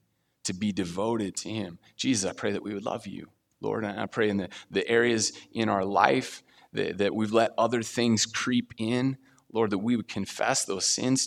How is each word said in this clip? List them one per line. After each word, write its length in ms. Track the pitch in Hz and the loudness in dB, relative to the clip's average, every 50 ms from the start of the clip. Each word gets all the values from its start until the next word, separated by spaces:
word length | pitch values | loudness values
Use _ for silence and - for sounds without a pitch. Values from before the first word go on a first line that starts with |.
| _ _ _ _ _ _ _ _ - | _ _ _ _ _ _ _ _ -8
to 100 | - 95 | -8 -4
be 160 | 90 107 104 | -2 -2 -2
devoted 640 | 92 98 95 85 82 95 104 113 117 113 104 92 - | 0 -2 -4 -4 -4 -2 -2 0 0 0 -2 -4 -4
to 140 | - - 92 | -8 -8 -6
him. 320 | 110 110 98 87 85 - _ - _ | -6 -6 -6 -8 -10 -16 _ -18 _
Jesus, 340 | - - 131 127 101 95 90 | -4 0 0 0 0 0 -4
I 20 | |
pray 200 | - - - 104 | -4 -2 -4 -2
that 100 | 101 92 | -2 -2
we 100 | - 101 | -4 -6
would 120 | 107 98 101 | -8 -6 -4
love 240 | - - - - 98 | -4 -6 -6 -8 -10
you, 220 | 95 - - - _ _ _ _ _ - | -12 -12 -14 -16 _ _ _ _ _ -8
Lord. 240 | 107 107 107 113 110 | -4 -4 -2 -2 -4
And 140 | 101 98 101 | -6 -4 -6
I 80 | 107 | -6
pray 220 | - - - 110 104 | -4 0 0 2 2
in 80 | 101 | 2
the, 120 | 98 90 - - - - - | 0 -2 -4 -10 -16 -12 -4
the 180 | - - - - | -2 -2 0 2
areas 440 | 117 117 120 120 117 110 110 - - - - - | 4 4 4 4 4 2 0 -2 -4 -8 -16 -8
in 180 | - 113 113 107 | -4 -2 0 2
our 160 | 101 98 95 | 2 2 0
life 600 | 98 101 92 104 131 139 131 127 - - - _ _ _ _ - _ | 2 4 6 6 6 6 4 0 -4 -12 -16 _ _ _ _ -20 _
that, 260 | - 101 98 82 87 92 | -4 -4 -2 -2 0 0
that 180 | 101 98 - | 0 0 2
we've 160 | 110 110 104 | 0 0 2
let 180 | 110 113 113 107 - - | 4 4 4 4 2 2
other 240 | 117 113 123 120 | 2 2 2 0
things 440 | 110 - - 123 120 117 113 107 - | -2 -2 0 2 4 4 4 4 2
creep 460 | 113 - - - 127 127 123 120 - - | 0 -2 -4 -2 0 0 0 0 -2 -6
in, 400 | - 113 110 123 123 127 135 135 - _ _ _ _ _ _ | -4 -2 0 0 2 0 0 -2 -4 _ _ _ _ _ _
Lord, 180 | - 117 113 104 | 0 0 2 2
that 80 | 101 92 | 2 0
we 180 | 104 120 123 | 0 0 0
would 100 | 113 98 | 0 -2
confess 580 | - - 101 95 - - - 107 117 135 - - | -4 -6 -6 -6 -6 -2 -2 0 0 0 0 0
those 220 | - 98 - - | -2 -4 -2 0
sins 400 | - - - - 127 131 131 - | 0 0 0 2 2 2 2 0